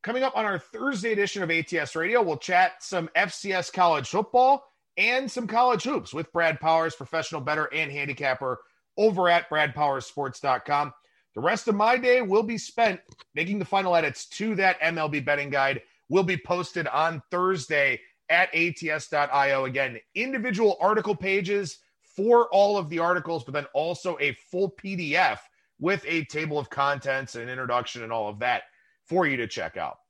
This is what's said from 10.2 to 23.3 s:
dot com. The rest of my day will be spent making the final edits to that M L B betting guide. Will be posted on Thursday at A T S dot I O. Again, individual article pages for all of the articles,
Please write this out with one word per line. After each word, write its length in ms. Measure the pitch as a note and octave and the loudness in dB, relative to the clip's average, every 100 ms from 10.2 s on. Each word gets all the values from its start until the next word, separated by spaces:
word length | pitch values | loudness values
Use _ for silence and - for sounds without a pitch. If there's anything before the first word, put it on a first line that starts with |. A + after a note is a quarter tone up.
| C#3 - | -6 -2
dot 260 | C#3 B2+ - | 0 0 0
com. 260 | C#3+ D3 - _ _ _ | -2 -2 -8 _ _ _
The 60 | G#2+ | -2
rest 280 | D3+ G#3+ - | 0 0 0
of 60 | |
my 220 | G3+ A3 B3 | 2 4 4
day 240 | B3 B3+ | 4 4
will 220 | G#3 G3+ | 4 2
be 160 | G#3+ A3+ | 0 -6
spent 420 | - - A3+ F#3 _ - - | -6 0 0 0 _ -20 -12
making 260 | C#3+ E3+ G#3 | -6 -4 -4
the 40 | |
final 320 | F3 G3 F#3+ E3+ | 0 0 4 2
edits 300 | D3+ - - | 2 -4 -14
to 300 | - G#3+ G#3 | -6 -4 2
that 200 | F#3+ F3 | 2 2
M 160 | D#3+ E3 | -2 -2
L 100 | D#3 | -2
B 120 | D3 | -2
betting 280 | C3+ C#3+ C#3+ | 0 -2 0
guide. 320 | C#3 C3+ C3 _ _ _ | 0 0 -2 _ _ _
Will 120 | F3+ | 0
be 140 | F#3 F3+ | 2 -2
posted 500 | - F3+ E3+ E3+ D3 | -2 -4 -2 -6 -2
on 360 | C3 E3 D#3+ _ | 0 0 -2 _
Thursday 680 | F3+ F#3 F#3 C3 D3+ C#3 B2 - _ - | -2 0 -2 -2 0 2 0 -8 _ 0
at 220 | E3 F3+ | 2 2
A 200 | D#3+ E3+ | 0 -2
T 180 | - E3 | -2 -6
S 180 | D3+ - | -6 -2
dot 220 | D3+ C#3+ | -2 2
I 200 | C#3 C#3 | 2 2
O. 120 | C3+ | 0
Again, 340 | C3 C3 C3 A2+ _ | -2 -2 -4 -6 _
individual 640 | - B3+ C4+ B3 F#3+ G#3+ F3+ | -8 -6 -4 -4 2 2 4
article 340 | F#3 G#3+ G#3 G3 | 2 2 0 -2
pages 640 | F#3+ F#3+ F#3 G3+ F3+ - _ _ _ - | -2 -2 0 -4 -4 -12 _ _ _ -2
for 320 | G#3+ A#3+ A#3 | 6 6 6
all 240 | G3 G3+ G3+ | 4 4 2
of 120 | D#3 | -2
the 100 | E3 | 0
articles, 460 | E3+ F3 D#3 | 2 0 -2